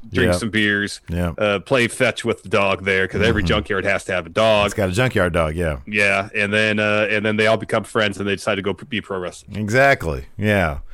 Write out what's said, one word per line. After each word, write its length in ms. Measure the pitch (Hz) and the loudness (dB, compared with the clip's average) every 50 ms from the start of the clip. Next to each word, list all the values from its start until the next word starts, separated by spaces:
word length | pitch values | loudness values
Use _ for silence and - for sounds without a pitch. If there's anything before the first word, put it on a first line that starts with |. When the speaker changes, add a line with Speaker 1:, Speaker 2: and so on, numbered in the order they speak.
| - - | -14 -6
Speaker 1:
drink 200 | - 131 123 90 | -2 0 2 2
Speaker 2:
Yeah. 60 | 90 87 | 2 0
Speaker 1:
some 120 | 120 107 | -2 -2
beers, 500 | 98 107 104 104 104 101 101 98 - - _ - | 0 0 0 2 0 0 -2 -4 -6 -10 _ -4
Speaker 2:
Yeah. 240 | 87 87 87 87 76 - | -2 -2 -2 -2 -2 0
Speaker 1:
uh, 200 | 107 104 101 95 | 0 0 0 -2
play 300 | 85 - 135 127 120 110 | 0 0 2 2 2 0
fetch 360 | - - 131 117 - - - | 0 0 0 0 0 -2 -2
with 200 | 117 101 - - | -4 -4 -4 -4
the 40 | 95 | -2
dog 360 | 110 104 98 98 98 90 92 | 0 0 2 2 0 0 0
there, 240 | 98 95 95 95 92 | 0 0 0 0 0
'cause 120 | - 98 | 0 0
every 220 | 104 113 110 107 | 2 2 2 2
Speaker 2:
Mm-hmm. 60 | 95 85 | 2 2
Speaker 1:
junkyard 360 | 110 107 - - 104 95 92 | 0 0 0 -2 -4 -2 0
has 200 | 101 98 87 - | 0 -2 -2 -2
to 80 | - | -4
have 140 | 92 90 82 | -4 -4 -4
a 40 | 82 | -2
dog. 360 | 85 110 110 113 107 104 104 | 0 2 4 4 4 4 2
Speaker 2:
It's 80 | 101 - | 2 0
got 160 | - 98 92 | 0 0 0
a 20 | |
junkyard 400 | 90 110 127 123 - 104 90 90 | 2 0 0 2 2 2 2 2
dog, 240 | 80 87 80 78 78 | 2 2 0 0 0
yeah. 240 | 85 87 80 71 62 - 104 | -2 -2 -2 -2 -4 -6 -4
Speaker 1:
Yeah, 400 | 104 104 101 98 98 98 98 104 - | 0 0 2 2 2 0 -2 -2 -2
and 160 | 107 104 101 | -2 0 0
then, 260 | 104 107 110 110 107 107 | 2 2 2 2 2 2
uh, 300 | 107 107 104 107 107 101 | 2 2 2 2 2 0
and 160 | 110 107 104 | 0 0 0
then 100 | 110 107 | 0 2
they 120 | 107 107 110 | 4 4 4
all 80 | 110 | 4
become 260 | 107 107 - 120 113 | 2 0 -2 -2 -2
friends, 340 | 98 - - 117 107 101 95 - | -2 -2 0 0 0 0 -2 -2
and 100 | 101 101 | -2 -2
they 80 | 98 | -4
decide 180 | 90 - 113 104 | -2 -2 -2 -2
to 80 | 98 | -2
go 120 | 95 101 92 | -2 -4 -4
p-, 120 | - 104 - | -6 -8 -8
be 120 | 110 101 | -8 -8
pro 180 | - - 98 92 | -6 -6 -6 -6
wrestlers. 380 | 90 87 - - - - 101 | -6 -8 -10 -12 -16 -12 -8
Speaker 2:
Exactly. 720 | 104 107 101 117 131 139 139 135 - - 80 71 64 - - - - | -6 -4 0 2 4 4 4 2 2 -2 -4 -6 -6 -8 -12 -8 -2
Yeah. 400 | 101 107 104 98 87 78 71 73 - - | 0 2 4 4 2 0 -2 -6 -10 -12